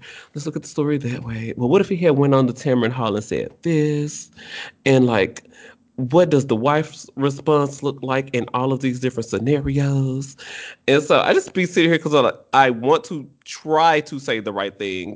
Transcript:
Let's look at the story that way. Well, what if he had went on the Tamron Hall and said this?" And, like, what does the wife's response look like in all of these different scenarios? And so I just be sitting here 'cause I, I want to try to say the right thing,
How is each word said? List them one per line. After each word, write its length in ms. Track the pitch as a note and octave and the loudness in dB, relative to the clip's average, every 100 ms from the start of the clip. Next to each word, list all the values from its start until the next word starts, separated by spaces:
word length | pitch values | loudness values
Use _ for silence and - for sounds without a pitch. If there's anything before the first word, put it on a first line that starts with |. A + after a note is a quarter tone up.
| - - - D3 | -20 -20 -18 -12
Let's 100 | D#3 | -10
look 100 | D3+ | -10
at 60 | |
the 40 | - | -8
story 300 | - D3 D3 | -4 -2 -2
that 240 | A#2+ B2 | -4 -8
way. 300 | A2+ A2+ A2+ - | -8 -8 -8 -4
Well, 120 | B2 | 2
what 120 | F3 | 2
if 80 | - | 2
he 80 | F#3 | 0
had 200 | F3 C#3 | 2 4
went 160 | C#3+ C3+ | 4 4
on 100 | B2+ | 4
the 60 | |
Tamron 380 | A#2+ D3 B2+ A#2 | 0 0 0 0
Hall 240 | B2+ A2+ G2+ | -2 -2 -4
and 80 | |
said 280 | G#2+ C#2 - - | -4 -4 -6 -8
this?" 640 | E3+ D#3+ D3+ D3 D3 - - - - - - - C3+ | -2 0 0 -2 -4 -10 -18 -20 -18 -16 -16 -4 4
And, 200 | C3+ B2 | 6 6
like, 360 | A2+ F#2+ - - - - - _ - | 4 0 -2 -20 -20 -20 -20 _ -10
what 340 | B2+ D#3 F3 | 0 4 4
does 160 | C#3+ C#3 | 4 2
the 100 | A2+ | 0
wife's 540 | C3 D3+ D#3 - - - | 0 0 -2 -10 -14 -4
response 640 | C#3 C#3 - D3+ C#3+ - | -4 -2 0 2 0 -4
look 160 | C#3+ C#3 | -8 -6
like 260 | C3 C3 C3+ B2+ | -4 -4 -2 -4
in 100 | G#2+ | -2
all 180 | B2 C3 | -2 -2
of 100 | C3 | -2
these 180 | C3+ B2 | -2 -2
different 280 | B2+ A#2+ A2+ | -4 -4 -6
scenarios? 1080 | G2 A#2+ D3 C#3 C#3 C#3 C#3 C3+ C3 C3+ - - - - - - | -4 0 0 0 -2 0 0 -2 -4 -10 -16 -18 -16 -18 -6 2
And 140 | C#3 | 2
so 200 | D3 C#3+ | 4 2
I 120 | - | 4
just 220 | F4 - F#3+ | 0 0 -2
be 100 | F3 | -2
sitting 240 | F3+ E3 | 2 2
here 80 | D#3+ | 2
'cause 160 | D#3+ | 2
I, 180 | D3 A#2+ - _ | 2 2 0 _
I 160 | C3+ C3+ | 4 4
want 340 | A#2 B2 D#3 - | 2 2 0 0
to 220 | D#3+ B2+ _ - | -10 -12 _ -18
try 560 | - D#3 D#3 E3 D#3 | -12 -2 2 4 2
to 180 | D3+ C#3 | -2 -8
say 200 | C3+ A2+ | -4 -4
the 140 | G#2 | -4
right 240 | G2 G2 F#2 | -6 -6 -6
thing, 380 | G2+ F#2 F2 | -6 -6 -8